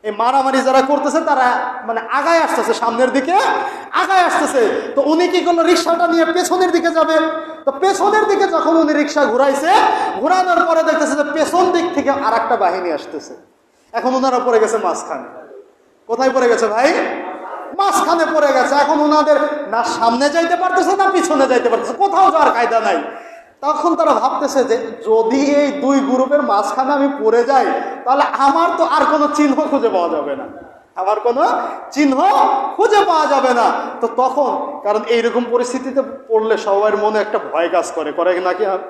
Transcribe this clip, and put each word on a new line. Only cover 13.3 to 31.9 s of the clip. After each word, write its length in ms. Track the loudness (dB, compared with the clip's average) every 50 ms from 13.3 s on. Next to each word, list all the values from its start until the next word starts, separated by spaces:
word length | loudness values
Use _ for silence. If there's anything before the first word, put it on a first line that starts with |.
| -20 -20 -20 _ _ _ _ _ _ _ _ _ -8
এখন 180 | -4 -2 -2 -2
ওনারা 240 | 0 0 0 0 0
পড়ে 200 | 0 2 2 2
গেছে 180 | 2 2 0 -2 -2
মাঝখানে। 440 | -2 -4 -4 -6 -10 -10 -10 -10 -14 -18 -20 -20 -20 -20 -20 -20 _ _ _ _ _ _ _ _ -8
কোথায় 220 | -4 0 0 0 2
পড়ে 140 | 2 2 2
গেছে 180 | 2 2 0
ভাই? 220 | -2 0 2 2 2 2 0 -2 -4 -6 -8 -10 -12 -12 -12 -14 -14 -14 -14 -14 -12 -4
মাঝখানে 480 | -2 0 0 0 0 0 0 0 0 0 0 2
পড়ে 160 | 2 2 2
গেছে। 220 | 2 2 2 2 2 2 4
এখন 140 | 4 4 2
ওনাদের 360 | 2 2 4 2 4 4 2 2 2 -2 -4 -6 -6 -4
না 100 | -2 -2 -2 -2 -2
সামনে 280 | 0 0 0 2 2 0 0
যাইতে 260 | 2 0 0 0 0
পারতেছে 360 | 0 0 0 0 0 2 0 0
না 100 | 2 2 2 2
পিছনে 300 | 0 0 2 2 2 2
যাইতে 200 | 2 2 2 2 0
পারতেছে, 240 | 0 0 -2 -6 -2 -2
কোথাও 260 | 0 0 4 4 4 4
যাওয়ার 200 | 4 4 2 2 2
কায়দা 260 | 2 0 0 0 0
নাই। 180 | 0 0 -2 -2 -4 -8 -12 -14 -18 -20 -20 -20 -20 -20 _ _
তখন 340 | -4 -2 -2 0 0 0 0
তারা 160 | 2 2 2
ভাবতেছে 520 | 2 2 0 -2 -2 -2 -4 -2 0 0 0
যে 140 | 0 0 -2 -2 -8 -12 -10 -2
যদি 460 | 0 2 2 2 2 0 0 2 2
এই 200 | 2 2 2 0
দুই 280 | -2 -2 0 0 2 2
গ্রুপের 420 | 2 0 0 0 2 2 2 0
মাঝখানে 520 | 2 2 0 0 0 -2 -2 -4 -2 0 0
আমি 160 | 0 0 0 -2 0 0
পড়ে 200 | 2 2 2 2
যাই, 220 | 4 2 2 2 2 -2 -4 -6 -8 -10 -8 -2
তাহলে 180 | -2 0 0 0 -2 0
আমার 320 | 0 2 2 2 2 0 0 0
তো 60 | 0 0
আর 180 | 0 2 0 0 2
কোনো 160 | 2 0 0 0 0
চিহ্ন 260 | 0 2 2 2 0 0 0
খুঁজে 200 | 0 0 0 0
পাওয়া 200 | 0 0 -2 0
যাবে 260 | -2 -4 -4 -6 -8
না, 80 | -8 -10 -14 -16 -18 -20 -20 -20 -20 _ _ _
আমার 240 | -6 -2 -2 -2 0
কোনো 280 | -2 -2 0 0 0 0 0 -2 -6 -8 -10 -12 -14 -10